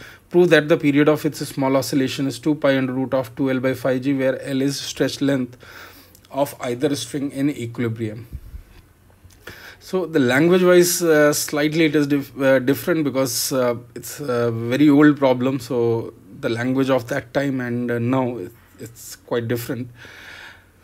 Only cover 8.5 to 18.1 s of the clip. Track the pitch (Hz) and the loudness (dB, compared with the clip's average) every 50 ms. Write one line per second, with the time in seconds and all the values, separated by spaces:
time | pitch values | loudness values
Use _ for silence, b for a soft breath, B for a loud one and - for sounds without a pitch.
8.5 | - - - - - - - _ _ _ _ _ _ _ _ - - _ B B | -18 -18 -18 -20 -20 -20 -20 _ _ _ _ _ _ _ _ -20 -20 _ B B
9.5 | B B B B B B - - 185 185 170 160 160 151 131 120 127 139 160 175 | B B B B B B -12 -6 -4 -4 -2 0 2 2 2 4 4 4 4 4
10.5 | 180 185 180 175 180 175 175 170 - - 175 165 156 151 151 147 151 - - - | 4 4 6 6 6 6 6 4 2 0 2 4 4 6 4 4 2 0 -4 -4
11.5 | 156 147 151 156 151 170 160 151 143 156 147 139 143 143 135 - - 120 139 135 | -2 -2 -2 0 2 2 2 2 2 2 0 2 0 -2 -2 -6 -6 0 2 4
12.5 | 135 131 123 131 139 131 - 185 170 160 151 135 120 135 135 120 117 - - - | 4 4 2 0 -2 -2 0 -2 0 0 0 -2 0 -2 -2 -2 -2 -4 -4 -2
13.5 | 147 131 123 123 120 117 120 - - 120 117 - - - 147 135 123 120 120 120 | -2 0 0 0 -2 -4 -8 -14 -18 -16 -14 -14 -14 -10 -6 -4 -2 0 0 -2
14.5 | 113 113 117 117 127 131 147 151 139 143 151 151 147 139 143 131 127 123 123 131 | -2 -4 -4 -2 2 4 6 6 8 8 6 6 6 4 2 2 2 2 0 -2
15.5 | 135 135 - - 139 120 117 117 113 113 101 87 - - - - - - - 120 | -2 -4 -6 -4 -2 0 0 0 0 -2 -4 -8 -14 -18 -20 -20 -16 -8 -6 -6
16.5 | 117 117 120 127 131 135 135 131 135 127 - - 143 135 117 - - 147 139 143 | -4 -4 -2 -2 0 0 2 2 2 0 0 -4 -6 -8 -6 -4 -4 -4 -2 -2
17.5 | 131 131 123 120 120 120 123 117 120 120 117 120 | -4 -4 -4 -4 -4 -4 -4 -4 -2 -2 0 0